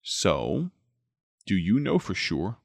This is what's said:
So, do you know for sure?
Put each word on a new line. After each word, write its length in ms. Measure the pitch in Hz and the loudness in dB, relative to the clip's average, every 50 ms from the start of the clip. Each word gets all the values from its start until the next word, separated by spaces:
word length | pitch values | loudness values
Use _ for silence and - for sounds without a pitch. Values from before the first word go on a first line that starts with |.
So, 680 | _ - - - - 98 78 69 60 58 78 131 165 180 _ _ _ _ _ _ _ _ _ _ _ _ _ _ _ | _ -6 -6 0 2 2 2 2 0 0 0 0 -2 -4 _ _ _ _ _ _ _ _ _ _ _ _ _ _ _
do 120 | - 101 | 0 0
you 240 | 95 85 87 107 135 | 0 2 4 2 2
know 180 | 147 139 - 180 | 2 2 0 0
for 160 | - - 92 | 0 -2 -6
sure? 440 | - - - 85 69 78 101 117 _ _ | -4 -4 -2 -2 -2 -2 -4 -6 _ _